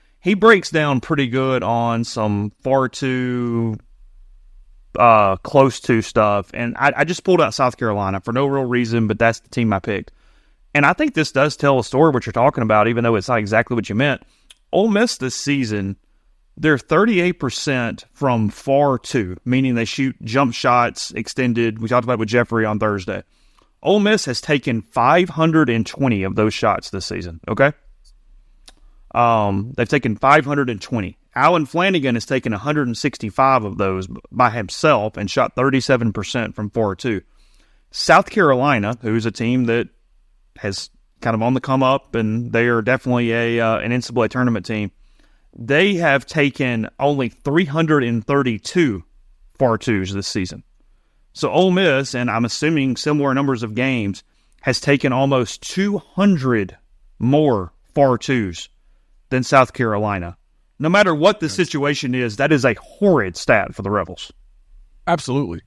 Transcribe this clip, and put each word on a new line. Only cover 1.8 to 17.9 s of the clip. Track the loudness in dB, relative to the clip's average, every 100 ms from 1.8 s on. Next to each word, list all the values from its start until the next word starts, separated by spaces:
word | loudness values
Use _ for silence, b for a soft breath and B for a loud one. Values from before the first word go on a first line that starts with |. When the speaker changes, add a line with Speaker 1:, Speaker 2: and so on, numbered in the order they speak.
| -2 -2
Speaker 1:
some | -4 -2 -2 -2 -4 _
far | 0 0 0
too, | -4 -4 -2 -2 -4 -2 -2 -2 -6 _ -20 -20 -20 -20 -20 -20 -20 -20 -20 _ 2
uh, | 6 6 4 0
close | 0 4 4 0
to | -2 0
stuff, | 0 0 2 0 -4
and | -8 -8 0
I, | 0 0
I | -2
just | -2
pulled | 2 2
out | 2
South | 0 -2 0
Carolina | -2 -2 -2 -4
for | -4
no | -2 -2
real | -2 0
reason, | 0 0 0 0
but | 2
that's | 2 2
the | _
team | -2 0
I | -2
picked. | -4 -6 -8 _ _ _ _ _ _ 2
And | 2
I |
think | 2 -2 0
this | -2
does | 0 0 2
tell | 2 2
a |
story | 0 2 4
what | 2 -2
you're |
talking | 0 0 0
about, | 2 4 4
even | 2
though | 0 0
it's | 0
not | -2
exactly | 2 0 0
what | -4 -2
you | -2
meant. | 0 -2 _ b b -20 _
Ole | 0 2
Miss | 2 0 -2
this | -8
season, | -6 -2 -2 -2 -2 -4 -8 _ _ _ _ _ -4
they're | 0 0
thirty-eight | 2 2 4 2 0 -2
percent | -6 -4 -4 -2 -4